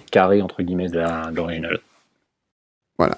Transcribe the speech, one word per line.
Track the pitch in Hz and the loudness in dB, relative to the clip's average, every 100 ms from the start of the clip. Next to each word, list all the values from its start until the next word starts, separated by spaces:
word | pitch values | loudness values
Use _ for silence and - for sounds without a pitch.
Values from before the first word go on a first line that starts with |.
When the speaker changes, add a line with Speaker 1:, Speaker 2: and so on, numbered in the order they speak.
| - | 2
Speaker 1:
carrée, | 104 92 101 | 4 6 4
entre | 92 - | 2 -4
guillemets, | 90 90 90 | -4 -2 -2
de | 82 | -2
la, | 82 82 82 | -2 -4 -6
de | 82 | -6
l'original. | 85 82 80 - - _ _ _ _ _ _ _ _ _ _ - | -6 -6 -6 -8 -10 _ _ _ _ _ _ _ _ _ _ -2
Speaker 2:
Voilà. | - | 0